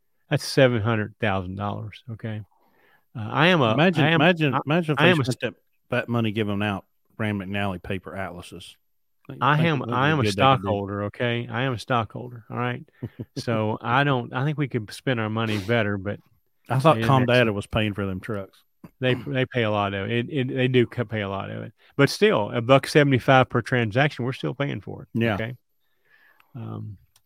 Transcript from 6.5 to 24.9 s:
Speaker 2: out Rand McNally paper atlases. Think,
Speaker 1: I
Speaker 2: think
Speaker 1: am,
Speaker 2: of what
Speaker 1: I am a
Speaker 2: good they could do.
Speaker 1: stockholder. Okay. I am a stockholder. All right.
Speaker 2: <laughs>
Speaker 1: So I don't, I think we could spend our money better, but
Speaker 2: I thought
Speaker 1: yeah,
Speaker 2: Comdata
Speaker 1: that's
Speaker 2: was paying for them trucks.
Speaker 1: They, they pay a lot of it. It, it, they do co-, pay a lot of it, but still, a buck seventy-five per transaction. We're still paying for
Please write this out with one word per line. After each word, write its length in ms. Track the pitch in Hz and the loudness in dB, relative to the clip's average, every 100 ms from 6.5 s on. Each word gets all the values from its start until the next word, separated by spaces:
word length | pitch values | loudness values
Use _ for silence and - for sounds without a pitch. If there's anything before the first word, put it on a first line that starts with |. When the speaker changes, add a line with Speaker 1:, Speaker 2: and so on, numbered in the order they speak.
| 101 | 0
Speaker 2:
out 220 | 104 95 - _ _ - | -2 -4 -8 _ _ -6
Rand 240 | 107 101 | -4 -4
McNally 420 | 92 101 101 90 | -4 -4 -4 -4
paper 340 | - 95 - 95 | -6 -8 -8 -10
atlases. 600 | 92 87 - 87 - - _ _ _ _ - | -10 -10 -16 -16 -18 -20 _ _ _ _ -14
Think, 100 | 135 | -2
Speaker 1:
I 160 | 127 151 | 2 4
Speaker 2:
think 120 | 165 | 4
Speaker 1:
am, 140 | 139 | 2
Speaker 2:
of 60 | 110 | 0
what 80 | 120 | 0
Speaker 1:
I 140 | 139 | 2
am 100 | 156 | 2
a 20 | |
Speaker 2:
good 40 | 107 | 2
they 40 | |
could 60 | 98 | 4
do. 40 | |
Speaker 1:
stockholder. 640 | 135 127 98 101 98 101 | 4 4 2 -2 -2 -4
Okay. 440 | 104 - 120 120 113 | -6 -4 -4 -2 -4
I 120 | 113 | -4
am 100 | 135 | -2
a 40 | 110 | -4
stockholder. 640 | - 120 110 120 123 120 - | -2 -2 -2 -8 -14 -16 -12
All 80 | 120 | -6
right. 260 | 123 123 - _ 113 | -4 -6 -12 _ -14
Speaker 2:
<laughs> 260 | - 113 - | -12 -14 -8
Speaker 1:
So 420 | 123 113 107 110 | -4 -2 -2 -4
I 240 | 113 127 | 0 2
don't, 280 | 143 131 120 | 2 0 -2
I 100 | 127 | -4
think 140 | 143 143 | -4 -2
we 100 | 139 | -4
could 220 | 120 104 | -4 -6
spend 280 | - 139 117 | -8 -4 -2
our 100 | 110 | -2
money 280 | 110 113 104 | -2 -2 -2
better, 380 | 95 117 101 101 | 0 0 0 -2
but 240 | 98 - _ _ _ _ - | -6 -10 _ _ _ _ -4
Speaker 2:
I 100 | 123 | 2
thought 200 | 156 120 | 4 4
Speaker 1:
yeah, 80 | 117 | 4
Speaker 2:
Comdata 400 | 131 123 123 113 | 2 4 4 2
Speaker 1:
that's 40 | |
Speaker 2:
was 160 | 101 - | 0 -4
paying 280 | 117 107 | -2 -2
for 120 | 98 98 | -2 -4
them 140 | 92 | -6
trucks. 380 | - 104 95 _ _ _ - - | -6 -8 -10 _ _ _ -20 -4
Speaker 1:
They, 140 | 127 | -2
they 320 | 127 143 131 127 | -2 -2 -4 -2
pay 160 | 123 | 0
a 80 | 110 | 0
lot 240 | 104 101 | 0 0
of 160 | 98 101 | -2 -4
it. 180 | 117 120 | -4 -4
It, 200 | 147 127 | -4 -4
it, 40 | |
they 140 | 131 127 | 0 2
do 180 | 127 113 | 4 2
co-, 180 | - | 0
pay 180 | 117 110 | -6 -4
a 60 | 98 | -4
lot 220 | 98 104 | -6 -8
of 120 | 107 | -10
it, 100 | 113 - _ - | -12 -16 _ 2
but 140 | 139 | 2
still, 400 | - 214 151 104 | 4 2 2 -2
a 100 | 120 | -2
buck 260 | 117 135 - | 4 4 4
seventy-five 640 | 156 143 127 - 131 123 | 4 4 4 6 6 6
per 140 | 123 | 0
transaction. 640 | - 123 113 113 147 - | 0 0 0 0 0 -2
We're 80 | 123 | -8
still 220 | 127 156 | -6 -6
paying 260 | 135 139 120 | -6 -6 -6
for 220 | 101 | -10